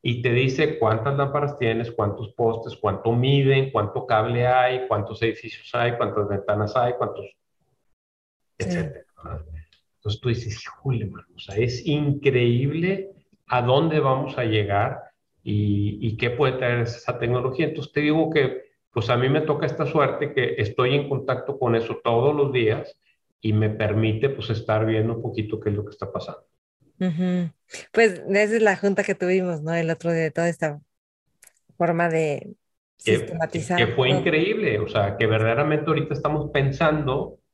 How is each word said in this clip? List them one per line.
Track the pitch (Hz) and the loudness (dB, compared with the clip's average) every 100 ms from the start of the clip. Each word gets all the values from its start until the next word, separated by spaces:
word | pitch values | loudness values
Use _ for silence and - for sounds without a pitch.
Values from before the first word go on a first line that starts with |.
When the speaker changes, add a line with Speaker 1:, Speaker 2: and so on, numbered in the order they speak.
Speaker 1:
y | 120 120 | -2 -2
te | 123 | 2
dice | 127 131 127 151 156 | 2 2 2 0 2
cuántas | 107 110 143 139 | 0 2 0 0
lámparas | 135 147 143 - | 0 0 -4 -2
tienes, | 117 113 113 | -2 0 -4
cuántos | - 104 95 107 | -2 -2 -2 -10
postes, | - 113 110 - - | 0 0 0 -8 -4
cuánto | 104 95 113 | -4 0 0
miden, | 117 131 139 135 135 135 | 2 4 4 4 4 2
cuánto | 110 104 123 - | 0 -2 -4 0
cable | 110 120 120 123 | 2 2 2 4
hay, | 127 127 131 127 | 4 4 0 -2
cuántos | 107 104 107 | -2 -2 -2
edificios | 117 110 113 - - 120 | -2 -2 -10 -16 -6 0
hay, | 120 117 | 0 0
cuántas | 110 101 101 | -2 -2 -2
ventanas | 98 - 104 110 127 | 0 0 2 2 2
hay, | 120 | 0
cuántos, | - 110 98 - _ _ _ _ _ _ _ _ _ _ _ _ _ | 0 -4 -6 -14 _ _ _ _ _ _ _ _ _ _ _ _ _
Speaker 2:
Sí. | 185 | -4
Speaker 1:
etcétera, | 175 156 - - _ | -4 -4 -10 -20 _
¿verdad? | 73 78 - 80 - _ _ _ | -12 -12 -12 -16 -18 _ _ _
Entonces | 107 104 | -8 -4
tú | 123 | -2
dices, | 110 104 104 | -2 -4 -10
"Híjole, | - - 139 117 101 | -12 -8 -4 -2 -4
mano, | - - - | -10 -20 -20
o | |
sea, | - 101 | -8 -2
es | 120 - - | -2 -2 -2
increíble | 147 143 135 139 123 120 120 139 160 180 196 196 - _ _ _ | 0 0 2 2 4 2 2 0 0 -2 -2 -6 -16 _ _ _
a | 127 | -2
dónde | 120 135 160 156 | 4 4 4 2
vamos | 139 131 - - | 2 0 -2 -4
a | 117 | 0
llegar | 107 101 101 123 - - _ _ _ | 0 2 0 0 -4 -14 _ _ _
y, | - 104 104 101 101 101 117 | -4 0 2 2 0 -2 -4
y | 104 | -2
qué | 123 | -2
puede | - 135 - | 2 0 0
traer | 123 120 | -2 0
esa | 113 - - - | -2 -4 -6 -4
tecnología". | 120 123 131 - 151 | -2 0 -2 0 -2
Entonces | 151 135 | -2 -4
te | - | -2
digo | 147 156 151 | 2 2 2
que, | 151 131 - - _ _ | 2 0 -2 -12 _ _
pues, | 117 107 | -4 0
a | 123 | 2
mí | 131 | 4
me | 151 | 2
toca | 151 143 - | 2 0 -2
esta | - 147 | -2 0
suerte | 156 135 - 143 | 2 2 0 -2
que | 139 - - | 0 -2 -2
estoy | 107 - 127 143 | -4 0 2 2
en | 139 | 0
contacto | 127 - 123 - 139 | -4 -2 -4 -4 -2
con | 123 113 | 0 0
eso | 113 - | 0 -4
todos | 120 117 135 147 | 0 2 2 2
los | 135 | 0
días | 123 110 107 - - _ _ _ _ | 2 2 0 -6 -16 _ _ _ _
y | 110 | 0
me | 107 107 | 2 2
permite, | 107 104 107 110 107 139 | 0 0 2 0 0 -2
pues, | 135 107 | -2 -4
estar | 107 - 107 110 | -4 0 0 2
viendo | 110 110 113 | 2 0 -2
un | |
poquito | 117 110 104 101 | -6 -6 -6 -4
qué | 104 | -4
es | 101 | -4
lo | 101 | -6
que | |
está | - - | -10 -10
pasando. | - - - _ _ _ _ _ _ | -8 -10 -16 _ _ _ _ _ _
Speaker 2:
Ujú. | 185 160 180 180 170 _ _ - - | -4 0 0 0 -4 _ _ -18 -4
Pues, | - 226 175 - | 4 4 2 0
esa | 196 208 226 | 2 2 4
es | |
la | 214 185 | 2 4
junta | 202 196 | 0 0
que | 196 190 | 0 -2
tuvimos, | 180 185 180 160 | 0 0 0 -4
¿no? | 151 | -2
El | 170 160 | -2 -2
otro | 165 170 | -2 -2
día, | 165 160 | 0 -2
toda | 156 170 | 0 -2
esta | 165 156 147 _ _ _ _ _ _ - _ _ _ | 0 -4 -4 _ _ _ _ _ _ -20 _ _ _
forma | 170 165 170 | 0 2 2
de | 160 156 143 - - _ _ _ _ | 2 0 -2 -8 -20 _ _ _ _
Speaker 1:
Que, | - - | 0 2
Speaker 2:
sistematizar | - - 160 165 - 175 | 0 -4 -4 -4 -2 0
Speaker 1:
que | 147 - | 2 2
fue | 127 | 2
Speaker 2:
todo. | 139 | 2
Speaker 1:
increíble, | 180 156 180 220 175 104 | 2 2 2 0 0 0
o | - | 0
sea, | 113 101 - | 0 0 2
que | 113 | 2
verdaderamente | 110 113 117 151 151 156 | 4 2 2 2 2 2
ahorita | 147 - | 0 0
estamos | 139 147 151 - | -2 -2 -2 0
pensando | 139 135 - 156 151 135 135 - - _ | 0 0 2 2 2 0 -2 -4 -12 _